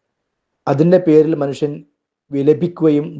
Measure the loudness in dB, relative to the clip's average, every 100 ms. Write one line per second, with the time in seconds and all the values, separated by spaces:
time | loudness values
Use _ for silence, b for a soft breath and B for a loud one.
0 | _ _ _ _ _ _ -4 0 2 2
1 | 4 4 4 0 -4 -6 -8 -8 -18 _
2 | _ _ _ -4 0 0 -2 -2 0 0
3 | -4 -8